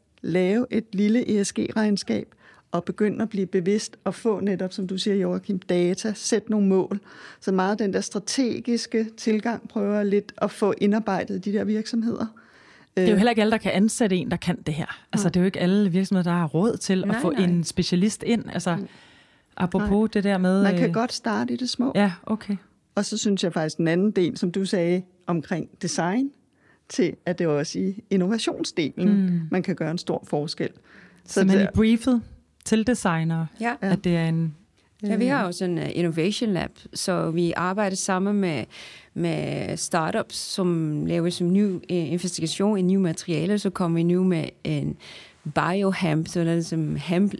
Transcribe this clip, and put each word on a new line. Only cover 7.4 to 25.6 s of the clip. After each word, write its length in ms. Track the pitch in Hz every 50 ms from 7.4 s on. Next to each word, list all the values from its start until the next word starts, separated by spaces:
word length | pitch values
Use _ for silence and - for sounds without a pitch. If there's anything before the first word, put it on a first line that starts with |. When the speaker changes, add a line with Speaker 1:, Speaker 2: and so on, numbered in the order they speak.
Speaker 1:
Så 120 | - - 190
meget 260 | 185 185 190 214 202
den 140 | 226 196 180
der 80 | 190
strategiske 1080 | 208 - - 208 196 - - - 269 233 214 - 226 - 240 233 - - - 226 226 220 220
tilgang 520 | - - 233 214 214 202 233 226 - - -
prøver 340 | - 226 202 202 208 208 208
lidt 300 | 202 196 208 202 - - -
at 120 | - 196
få 240 | - - 220 196 - -
indarbejdet 560 | - 202 202 226 220 - 190 175 - - 202
i 40 | 185 180 208
de 80 | 196 214
der 60 | 196
virksomheder. 640 | 202 214 214 214 - - 226 220 233 - - - 220 - - - _ - - - - - - - _ -
Speaker 2:
Det 60 | 190 185
er 20 | 180
jo 40 | 208
Speaker 1:
Øh. 40 | 196
Speaker 2:
heller 120 | 208 240
ikke 120 | 233 214 208
alle, 80 | 214
der 80 | 226 220
kan 140 | - 196 -
ansætte 440 | 185 202 220 - - 247 - 185
en, 140 | 180 - -
der 60 | 175
kan 220 | 170 - - 175 - -
det 80 | - 151
her. 320 | 143 - - - - - - -
Altså, 140 | 208 202
Speaker 1:
Nej. 40 | 175
Speaker 2:
det 60 | -
er 40 | 180
jo 60 | 180
ikke 140 | 196 190 -
alle 300 | 180 175 190 208 208 196
virksomheder, 400 | 165 190 196 - 202 185 175 175
der 60 | 175 175
har 80 | 170
råd 300 | 151 - 156 190 233 -
til 260 | - - - 190 185 -
at 60 | 202
Speaker 3:
Nej, 120 | - 233
Speaker 2:
få 100 | 294 -
Speaker 3:
nej. 140 | - 240 190
Speaker 2:
en 200 | 175 175 170 160
specialist 580 | - - - 175 - 185 180 185 220 - - -
ind. 220 | - 233 214 - - -
Altså, 240 | - - 185 170
Speaker 1:
Mm. 100 | 160 147 - - - - - - - - _ _ _ _ _ -
Speaker 2:
apropos 340 | - 180 175 - - 208 202
Speaker 1:
Nej. 180 | 196 208 220 214 -
Speaker 2:
det 120 | 208 190
der 140 | 202 196 185
med, 240 | 185 185 185 196 196
Speaker 1:
Man 140 | 196 185
kan 120 | 175 170 175
Speaker 2:
øh, 60 | 170
Speaker 1:
godt 180 | 220 233 240 -
starte 400 | - - 233 208 214 240 240 240
i 20 |
det 140 | 240 254 247
små. 220 | - - 233 277 -
Speaker 2:
Ja, 180 | - 202 196 170 - -
okay. 300 | - 220 214 - - 202 185 - _ _ _ _ _ -
Speaker 1:
Og 100 | 202 202
så 140 | - 214 214
synes 260 | - 214 202 185 -
jeg 80 | 180 160
faktisk, 240 | 175 160 156 -
den 120 | - 165 160
anden 220 | 165 175 190 214
del, 260 | 196 196 180 156 -
som 160 | - - 175 170
du 120 | 196 196
sagde 380 | 180 - 185 170 170 175 180 180 - _ _ -
omkring 420 | - 175 165 - - 190 156